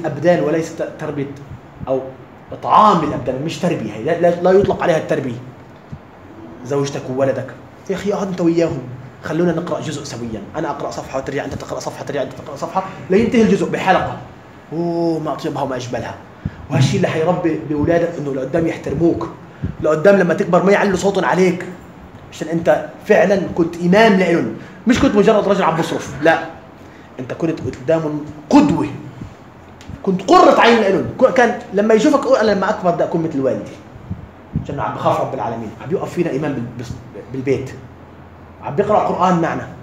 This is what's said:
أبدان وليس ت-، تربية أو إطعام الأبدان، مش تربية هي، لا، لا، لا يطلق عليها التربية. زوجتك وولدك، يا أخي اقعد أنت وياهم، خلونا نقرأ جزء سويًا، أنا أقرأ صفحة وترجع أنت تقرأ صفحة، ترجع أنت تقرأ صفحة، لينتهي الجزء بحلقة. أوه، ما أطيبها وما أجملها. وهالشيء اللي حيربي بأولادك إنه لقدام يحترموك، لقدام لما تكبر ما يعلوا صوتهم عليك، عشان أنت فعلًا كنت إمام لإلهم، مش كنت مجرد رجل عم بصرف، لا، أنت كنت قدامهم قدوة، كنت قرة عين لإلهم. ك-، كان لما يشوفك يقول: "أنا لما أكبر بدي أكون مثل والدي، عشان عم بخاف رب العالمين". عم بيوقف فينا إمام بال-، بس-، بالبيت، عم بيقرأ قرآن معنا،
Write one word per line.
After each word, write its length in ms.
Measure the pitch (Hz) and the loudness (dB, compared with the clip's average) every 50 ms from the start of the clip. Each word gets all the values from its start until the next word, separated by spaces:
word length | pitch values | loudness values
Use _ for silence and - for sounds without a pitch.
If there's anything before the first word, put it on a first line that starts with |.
| 170 | -4
أبدان 380 | 156 139 139 139 175 175 156 143 | -6 -6 0 2 4 4 4 2
وليس 340 | 147 156 165 160 - - | 0 0 0 -2 -4 -6
ت-، 160 | - 156 - - - | -8 -8 -8 -8 -10
تربية 280 | 160 151 143 143 139 139 - - - - - - - - - - - - | -10 -8 -6 -6 -6 -8 -8 -14 -16 -18 -18 -18 -18 -20 -16 -14 -4 -2
أو 120 | 135 131 131 131 - - - - - - - - - | -2 -2 -2 -6 -12 -16 -20 -20 -20 -20 -16 -16 -14
إطعام 520 | 120 - 123 131 175 214 214 190 170 151 | -8 -2 2 4 6 6 6 4 2 0
الأبدان، 380 | 139 - - 123 135 127 131 147 | -2 -4 -4 -4 -4 -4 -4 -4
مش 140 | 165 - - | -6 -6 -4
تربية 340 | - 175 151 - 113 104 - | -2 -2 -2 -2 -4 -8 -8
هي، 100 | 113 110 | -6 -4
لا، 180 | 143 170 165 | -2 -2 2
لا، 220 | 175 175 175 175 175 | 2 2 2 4 2
لا 80 | 180 | 4
يطلق 320 | 190 196 196 190 175 - - | 6 6 6 4 0 0 0
عليها 140 | 165 165 | 0 0
التربية. 420 | 156 - - 165 151 131 131 117 123 - - - - - - - - - - - - - - - - - - - - - - - - - | 0 0 0 -2 -2 -2 -6 -8 -10 -12 -16 -18 -20 -20 -20 -20 -20 -18 -18 -18 -18 -18 -20 -20 -20 -20 -20 -20 -20 -18 -18 -18 -16 -8
زوجتك 380 | 120 143 139 139 139 - 143 - 127 | -4 -2 -2 -2 -2 -4 -8 -8 -6
وولدك، 360 | 127 131 139 135 127 - 127 - - - - - - - - - | -2 0 0 0 0 -2 -4 -8 -12 -18 -20 -20 -20 -20 -8 -8
يا 40 | 190 | -6
أخي 180 | 180 - 196 196 | -4 -2 -2 -2
اقعد 140 | 180 202 | -2 -2
أنت 140 | 190 180 180 | -4 -4 0
وياهم، 380 | 180 165 165 170 170 151 139 135 123 - - - - - - - - | 2 2 4 4 2 2 0 -4 -8 -10 -12 -14 -16 -18 -20 -14 -10
خلونا 280 | - 156 160 175 175 165 | -6 -2 0 0 2 0
نقرأ 280 | 165 175 180 156 135 | 0 -2 -4 -6 -6
جزء 240 | - 156 147 - - | -6 -6 -8 -8 -10
سويًا، 380 | - 127 117 120 113 110 104 98 101 - | -10 -10 -10 -8 -8 -8 -10 -10 -10 -8
أنا 140 | 147 160 147 | -8 -6 -6
أقرأ 200 | - - 143 135 | -6 -6 -8 -8
صفحة 280 | 123 - - - - 135 | -8 -8 -10 -6 -6 -6
وترجع 260 | 131 - 135 143 - | -6 -4 -6 -6 -6
أنت 100 | 139 - | -6 -8
تقرأ 260 | 131 135 - 151 127 | -10 -10 -10 -10 -8
صفحة، 240 | - 156 - - 139 | -8 -10 -10 -10 -10
ترجع 180 | 143 135 143 127 | -8 -6 -6 -6
أنت 100 | 127 - | -6 -8
تقرأ 240 | - - - 143 | -14 -14 -14 -10
صفحة، 260 | 135 170 - - 190 190 185 - 147 127 131 | -10 -10 -4 -4 -4 -6 -6 -12 -14 -4 0
لينتهي 320 | 185 202 233 214 - 233 220 | 2 2 2 4 4 4 6
الجزء 280 | 185 190 175 165 - | 6 4 2 2 -2
بحلقة. 460 | - - - 190 185 160 - - - - - - - - - - - - - - 147 | -2 -2 2 2 2 2 2 -2 -6 -10 -12 -16 -18 -20 -20 -20 -20 -20 -16 -10 -6
أوه، 460 | 160 170 170 170 170 170 165 165 156 | -4 -4 -2 -2 0 0 0 0 -2
ما 140 | 151 156 135 | -2 -4 -6
أطيبها 300 | 131 - 156 135 135 143 | -4 -4 -6 -4 -4 -4
وما 140 | 131 131 | -4 -4
أجملها. 380 | 123 120 117 123 117 - - - - - - - - - - - - - - | -6 -6 -6 -6 -6 -6 -8 -10 -14 -16 -20 -20 -10 -10 -10 -10 -10 -10 -2
وهالشيء 260 | 143 147 131 - 196 | 2 2 2 4 4
اللي 120 | 196 180 180 | 2 0 0
حيربي 520 | - 160 160 170 180 160 175 165 156 - 131 135 | 0 0 2 2 0 2 0 -2 -2 -2 -4 -4
بأولادك 420 | 151 147 147 160 170 170 170 165 - - | -2 -2 2 2 2 2 2 0 -4 -6
إنه 160 | 147 143 135 | -6 -4 -4
لقدام 320 | 131 131 135 151 170 165 | -4 -4 -2 -2 -2 0
يحترموك، 600 | 165 - - - 147 135 147 165 170 - - - - - - - - - - - - - - - | -2 -4 -4 -6 -6 -2 2 2 2 2 0 -4 -8 -10 -14 -20 -20 -12 -8 -8 -8 -6 -2 0
لقدام 340 | 156 156 156 151 196 202 | 0 0 2 4 4 4
لما 180 | 190 180 175 208 | 4 4 2 2
تكبر 280 | - 196 160 175 175 170 | 0 0 2 2 2 4
ما 100 | 190 202 | 4 4
يعلوا 240 | 165 170 208 185 | 4 2 0 0
صوتهم 280 | 175 - 196 196 190 175 | 0 0 0 0 2 0
عليك، 420 | 127 147 170 190 185 170 180 - - - - - - - - - - - - - - - | 2 2 4 2 2 2 -2 -6 -12 -14 -16 -18 -20 -20 -20 -20 -20 -20 -20 -20 -18 -12
عشان 160 | - 170 156 | -10 -6 -4
أنت 380 | 165 165 165 175 - - - - - - - | -4 0 2 2 2 2 0 -6 -12 -16 0
فعلًا 360 | - 208 170 160 185 202 180 156 147 - | 2 4 4 6 4 4 0 0 -2 0
كنت 220 | - 170 165 - | 0 0 0 0
إمام 360 | - 175 175 180 208 226 226 202 | -2 2 4 6 6 6 6 6
لإلهم، 440 | 185 185 170 170 160 135 110 101 - - - - - - | 4 4 4 2 2 0 -2 -4 -8 -14 -16 -18 -4 0
مش 140 | 220 247 - | 2 2 4
كنت 140 | - 262 208 | 4 4 4
مجرد 340 | 208 196 202 220 208 175 190 | 4 4 6 4 4 4 2
رجل 140 | 202 180 180 | 2 2 2
عم 140 | 156 165 | 2 2
بصرف، 460 | 156 - - 156 120 - - - 139 147 | 0 -2 -2 -4 -6 -6 -8 -10 0 2
لا، 160 | 160 160 - - - - - - - - - - - - - - - - - | 2 2 2 0 -6 -12 -16 -20 -20 -20 -20 -20 -20 -20 -20 -20 -20 -14 -14
أنت 120 | 131 123 135 | -10 -10 -6
كنت 280 | - 170 165 156 - | -4 -4 -4 -4 -4
قدامهم 640 | - - 123 - 127 143 160 165 160 151 151 147 143 - - - - - | -6 -8 -8 -8 -2 0 0 0 0 -2 -4 -6 -8 -10 -14 -16 -4 4
قدوة، 360 | - 196 220 - 165 147 - - - - - - - - - - - - - - - - - - - - - - - - - | 6 6 6 6 2 0 -2 -4 -6 -10 -14 -16 -16 -16 -16 -16 -18 -20 -20 -20 -20 -20 -20 -20 -20 -20 -16 -16 -16 -6 -2
كنت 200 | 202 185 185 - | -2 -2 -2 4
قرة 380 | - 330 370 359 302 - - | 6 8 8 8 8 8 6
عين 200 | 190 233 240 226 | 6 6 6 6
لإلهم. 240 | 214 190 190 160 127 117 - - | 4 2 2 0 0 -4 0 4
ك-، 140 | 247 262 - | 4 4 6
كان 240 | - 240 226 214 - - - - | 4 4 4 2 -2 -8 -4 -2
لما 200 | 190 208 220 220 | 0 4 4 4
يشوفك 240 | 220 214 302 294 277 | 6 6 4 4 4
يقول: 200 | - 226 269 - | 4 4 2 4
"أنا 120 | 220 220 | 4 2
لما 200 | 202 196 190 190 | 2 2 0 -2
أكبر 200 | 214 - 190 175 | -2 0 0 0
بدي 140 | 165 156 165 | 0 2 0
أكون 180 | - - 170 160 | 0 0 -2 -2
مثل 180 | 156 - 131 | -2 -2 0
والدي، 300 | 123 127 110 - - - - - - - - - - - - - - - - - - - - - - | 0 0 0 -2 -6 -10 -14 -18 -20 -20 -20 -20 -12 -12 -12 -12 -12 -18 -20 -20 -20 -8 -8 -6 -6
عشان 160 | - 143 139 | -6 -6 -6
عم 140 | 123 - 127 | -6 -6 -6
بخاف 260 | - - 160 160 - | -2 0 0 0 0
رب 140 | 151 127 127 | -2 -4 -4
العالمين". 360 | 131 104 113 117 117 113 104 - - - | -6 -6 -6 -6 -6 -8 -10 -12 -12 -8
عم 60 | 127 | -4
بيوقف 240 | 170 - - 147 - | -4 -4 -4 -4 -2
فينا 180 | 170 165 156 | -2 -2 -2
إمام 220 | 131 135 156 147 135 | -2 -2 -2 -4 -4
بال-، 320 | 123 117 120 - 120 113 | -4 -6 -8 -10 -12 -12
بس-، 80 | - - - - - - 101 - - 127 | -12 -12 -14 -14 -16 -16 -16 -14 -12 -10
بالبيت، 380 | 135 127 139 135 117 123 - - - - - - - - - - - - - - - - - - - - | -8 -2 -2 -2 -2 -2 -8 -12 -16 -18 -20 -20 -20 -20 -20 -20 -20 -20 -20 -20 -20 -20 -20 -20 -12 -10
عم 140 | 113 143 | -6 -2
بيقرأ 220 | 143 208 - 208 185 | -2 0 2 2 2
قرآن 420 | - - - - 175 185 180 170 | 2 0 0 0 2 2 2 2
معنا، 280 | 165 147 127 131 - - - - | 0 0 -2 -4 -8 -10 -14 -18